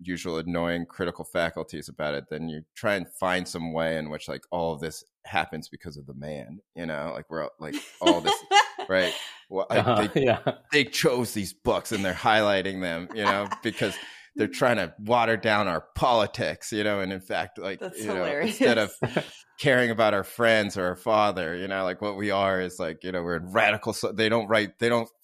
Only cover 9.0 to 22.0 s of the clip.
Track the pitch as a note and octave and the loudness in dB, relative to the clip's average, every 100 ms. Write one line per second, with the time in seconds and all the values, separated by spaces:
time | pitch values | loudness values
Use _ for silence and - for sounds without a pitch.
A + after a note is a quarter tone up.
9 | F2+ - - - - F#2+ - A2+ B2 A2 | 2 -2 -10 -16 -8 -4 0 2 4 4
10 | G#2 D3+ C3 A2 - - - D3 C3 - | 2 2 4 2 0 -6 0 2 2 2
11 | D#3+ B2 A#2 G#2+ F#2 - A#2+ F#2 - G#2 | 2 2 0 -2 -6 -4 0 0 0 -2
12 | G2 F2+ A#2 G#2+ G#2 G2 F#2+ F#2+ F2+ E2+ | -2 0 4 6 6 4 0 -4 -4 -4
13 | F2+ A2 G2+ G2 G2+ - A#2 - G#2+ - | -6 -2 0 0 -2 -4 -6 -2 -2 -4
14 | - - - - G#2+ - B2+ A2 E2+ - | -12 -18 -10 -4 -2 2 2 2 0 -4
15 | G#2 A#2+ A2+ A2 A2 G#2 G2 D#2+ - - | 2 4 4 2 4 2 2 -2 -4 0
16 | C#3 A#2 G2+ - E2 F2 - G#2+ G#2 G2+ | 4 4 4 0 -4 -4 -6 -2 0 0
17 | F#2 F#2+ - F#2+ F#2 - F#2+ F#2 F#2 G#2 | -2 -6 -6 -4 -4 -6 -8 -6 -8 -8
18 | G#2+ F#2 E2+ C#3+ E3+ G#2+ B3+ A2+ G2+ - | -4 -2 -2 -2 -2 2 4 4 2 -2
19 | A#2+ - - - _ - D3 B2 A#2+ A2 | -2 -2 -6 -10 _ -2 2 4 4 4
20 | G#2+ G2+ F#2 - A#2 A2 G2+ F#2+ F2+ F2+ | 2 2 -2 2 4 4 2 0 -2 -2
21 | - G#2+ G#2 F#2 E2 F2 G2 F#2+ F#2 F#2 | 2 4 4 2 -2 -4 -4 -2 -2 -2